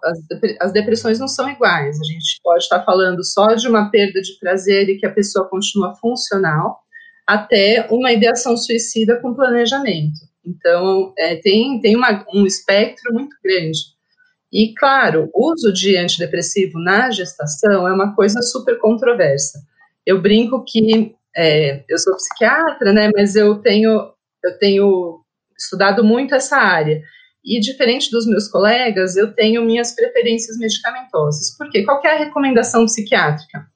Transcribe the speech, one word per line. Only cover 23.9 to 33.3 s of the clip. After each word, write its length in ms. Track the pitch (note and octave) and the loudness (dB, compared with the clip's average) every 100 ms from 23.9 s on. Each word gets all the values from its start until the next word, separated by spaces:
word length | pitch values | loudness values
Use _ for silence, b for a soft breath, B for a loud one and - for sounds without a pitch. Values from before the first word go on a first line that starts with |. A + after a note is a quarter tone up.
| G#3+ - _ _ _ | 2 -2 _ _ _
eu 160 | F3+ F3+ | -6 0
tenho 640 | G3+ G3 G3+ F#3 F3 E3+ _ _ _ - | 2 4 4 2 -2 -10 _ _ _ -18
estudado 440 | - F#3 G3 G#3 | -8 0 2 4
muito 320 | G#3+ A#3+ C#4 | 4 2 2
essa 220 | C4 - C#4 | -2 0 0
área. 460 | G#3 E3+ D3+ D#3 B B B _ | 2 2 0 -2 B B B _
E, 160 | - A#3 | -4 -2
diferente 500 | A3+ C4 A#3+ C4 - | -2 0 0 0 -2
dos 160 | A#3 A3+ | -2 0
meus 220 | G3+ G#3 | -2 0
colegas, 680 | F3 G#3 A#3+ A#3+ F#3+ F#3 F#3 | 0 2 2 0 -2 -2 0
eu 180 | G#3+ | 0
tenho 300 | A#3 A3 A#3 | 2 2 2
minhas 300 | A3+ A#3 A#3 | 0 0 -2
preferências 600 | - B3 - A#3+ A3+ A3 A3+ | -2 0 0 0 -2 -4 -8
medicamentosas. 1000 | A3 - A#3 B3+ B3+ D#3+ D3 D3+ - - | -6 -4 -6 -8 -6 -2 -2 -2 -8 -10
Por 120 | D4 | -4
quê? 140 | G#3 | -2
Qual 160 | G#3 C#4+ | 0 0
que 80 | D#4+ | 2
é 60 | |
a 40 | D4+ | 0
recomendação 680 | D4+ D4+ C4+ A#3 B3 A#3 A3+ | -2 -2 2 2 2 2 2
psiquiátrica? 800 | - G#3 F3+ D3+ | 0 -2 0 2